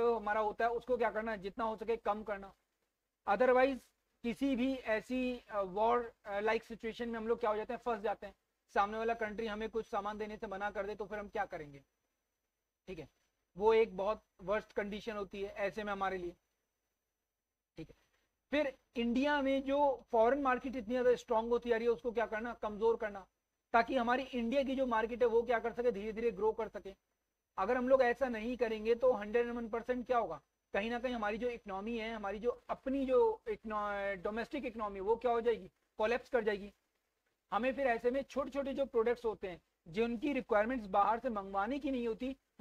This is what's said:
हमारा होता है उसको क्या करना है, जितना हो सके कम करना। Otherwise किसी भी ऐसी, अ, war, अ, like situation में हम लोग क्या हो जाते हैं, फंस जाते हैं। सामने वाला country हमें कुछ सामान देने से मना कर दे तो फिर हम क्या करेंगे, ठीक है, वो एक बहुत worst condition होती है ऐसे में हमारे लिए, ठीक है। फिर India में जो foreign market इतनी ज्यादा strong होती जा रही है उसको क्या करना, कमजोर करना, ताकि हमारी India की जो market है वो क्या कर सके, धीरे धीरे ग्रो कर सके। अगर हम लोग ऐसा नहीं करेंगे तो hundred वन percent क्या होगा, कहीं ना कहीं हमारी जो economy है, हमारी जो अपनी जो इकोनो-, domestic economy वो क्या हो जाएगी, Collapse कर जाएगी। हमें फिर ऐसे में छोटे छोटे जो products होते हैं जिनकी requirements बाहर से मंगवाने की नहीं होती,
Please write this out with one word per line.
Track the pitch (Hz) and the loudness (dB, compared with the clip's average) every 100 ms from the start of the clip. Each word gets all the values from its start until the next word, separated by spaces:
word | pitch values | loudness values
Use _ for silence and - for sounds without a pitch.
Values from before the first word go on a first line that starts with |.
| 233 226 | 2 2
हमारा | 208 214 | 0 0
होता | 214 202 240 | 0 2 0
है | |
उसको | 240 - 240 | 0 -2 0
क्या | 220 | 0
करना | 214 226 | 0 -4
है, | 214 | -6
जितना | 190 214 | -8 -4
हो | 226 220 | -4 -4
सके | 214 226 | -4 -2
कम | 220 214 | -2 -2
करना। | 214 196 196 - _ _ _ _ _ _ - | -4 -8 -10 -20 _ _ _ _ _ _ 0
Otherwise | 202 254 254 269 254 - _ _ _ | 4 6 6 4 2 -10 _ _ _
किसी | 233 - 277 240 | -6 -2 0 2
भी | 262 262 | 0 -2
ऐसी, | 233 220 - 254 247 240 | -2 -2 -2 -2 -2 -4
अ, | - 214 | -6 -4
war, | 190 190 226 240 233 - 208 | -2 0 2 2 0 -10 -8
अ, | 202 | -2
like | 214 226 | 0 0
situation | - 214 226 214 233 | -4 -10 -8 -6 -6
में | 226 | -4
हम | 220 | -2
लोग | 233 | 0
क्या | 220 | 0
हो | 214 | -2
जाते | 214 | -4
हैं, | 233 247 | -6 -4
फंस | 220 | -2
जाते | 208 190 202 | -2 -4 -8
हैं। | - _ _ _ | -18 _ _ _
सामने | 214 202 220 | 0 2 0
वाला | 226 | -2
country | 233 214 208 226 | -2 -4 -4 -4
हमें | 208 220 | -4 -4
कुछ | 226 - | -6 -4
सामान | 214 202 208 | -4 -4 -6
देने | 214 214 | -8 -8
से | 214 | -8
मना | 190 208 | -6 -4
कर | 208 196 | -4 -6
दे | 208 | -8
तो | 196 | -8
फिर | 208 | -8
हम | 202 | -6
क्या | 214 185 | -6 -6
करेंगे, | 170 147 139 - _ _ _ _ _ _ _ _ _ - | -8 -12 -18 -20 _ _ _ _ _ _ _ _ _ -14
ठीक | 170 | -12
है, | 135 _ _ _ _ 170 | -14 _ _ _ _ 2
वो | 220 | 6
एक | 226 220 185 | 6 4 0
बहुत | 196 214 _ - | -2 -2 _ -10
worst | 185 214 - | -4 -2 -2
condition | - 202 208 233 208 | -6 -4 -6 -8 -8
होती | 196 202 | -8 -8
है | 196 | -8
ऐसे | 208 202 214 | -4 -4 -4
में | 208 | -6
हमारे | 196 190 190 | -2 -2 -2
लिए, | 175 - _ _ _ _ _ _ _ _ _ _ _ _ _ - | -6 -10 _ _ _ _ _ _ _ _ _ _ _ _ _ -16
ठीक | 156 | -16
है। | - _ _ _ _ _ | -18 _ _ _ _ _
फिर | 294 294 - _ - | 0 0 -4 _ -2
India | 233 247 294 294 | 0 2 2 2
में | 269 269 | 2 0
जो | 269 285 285 247 - | 2 4 4 2 2
foreign | 226 233 285 | 4 6 4
market | 269 247 269 254 | 2 0 -2 -6
इतनी | 202 | -4
ज्यादा | 254 247 226 | 2 4 4
strong | - 220 233 | 2 0 2
होती | 233 240 | 0 2
जा | 226 | 2
रही | 233 | 2
है | |
उसको | 226 247 | 0 -2
क्या | 220 214 | -2 -2
करना, | 214 240 | -2 -6
कमजोर | 226 214 208 226 226 | -6 -6 0 2 2
करना, | 214 202 - _ _ _ _ | -2 -8 -16 _ _ _ _
ताकि | 233 233 262 | 2 4 2
हमारी | 233 262 | 2 0
India | 262 247 233 277 | 0 -4 0 0
की | 262 269 | 0 0
जो | 254 | 0
market | 220 233 240 | 2 0 2
है | 240 | 2
वो | 233 | 4
क्या | 240 226 | 2 0
कर | - | -2
सके, | - 240 | -2 -2
धीरे | 196 220 | -2 -4
धीरे | 214 233 | -4 -4
ग्रो | 185 220 | 0 0
कर | 214 214 | 0 -4
सके। | 202 190 196 _ _ _ _ _ - | -8 -14 -16 _ _ _ _ _ -4
अगर | 196 254 | 0 2
हम | 247 | 6
लोग | 269 | 6
ऐसा | 240 233 262 | 6 2 0
नहीं | 220 226 247 | 0 -4 -2
करेंगे | 226 220 214 233 | -2 0 0 4
तो | 254 | 4
hundred | 208 208 240 240 | 4 2 0 0
वन | 240 226 | -2 -4
percent | 226 226 254 233 | -4 -2 -4 0
क्या | 240 | 0
होगा, | 190 147 - _ _ | 0 -4 -14 _ _
कहीं | 196 226 | -2 -2
ना | 240 | -2
कहीं | 247 | -4
हमारी | 240 208 202 | -2 -2 -2
जो | 247 | -4
economy | 233 202 190 214 233 | -4 -8 -8 -6 -6
है, | 220 | -6
हमारी | 226 202 208 | -6 -6 -2
जो | 240 247 - | -2 -2 -6
अपनी | 220 269 277 262 | -6 -2 0 4
जो | 254 226 220 - | 6 6 2 -4
इकोनो-, | 208 214 214 208 202 202 196 | -6 -4 -4 -2 -2 -2 -2
domestic | 208 220 220 294 240 | -4 -4 -4 -6 -6
economy | 220 208 196 | -6 -6 -2
वो | 190 233 | 0 0
क्या | 247 | 2
हो | 233 | 2
जाएगी, | 233 208 185 _ _ - | 2 0 -4 _ _ -2
Collapse | 214 254 - | 0 0 0
कर | 247 | 0
जाएगी। | 220 196 202 - _ _ _ _ _ _ _ | 0 -2 -6 -18 _ _ _ _ _ _ _
हमें | 202 262 254 | -2 0 2
फिर | 269 | 0
ऐसे | 226 247 | 2 0
में | 269 | -2
छोटे | - 254 262 | -2 -4 -4
छोटे | 277 277 | -4 -2
जो | 269 269 | -2 0
products | 240 226 240 233 | 2 2 0 -2
होते | 196 190 | -4 -8
हैं | 170 _ _ 170 | -10 _ _ -6
जिनकी | 170 233 233 285 | -2 -2 0 0
requirements | 262 - 214 220 262 202 | 0 4 4 4 0 2
बाहर | 202 202 233 | 4 4 2
से | 262 | -2
मंगवाने | 208 190 196 208 285 | -4 -2 -2 0 -2
की | 285 | -2
नहीं | 262 233 | -2 -2
होती, | 226 254 269 _ - | -2 -6 -8 _ 0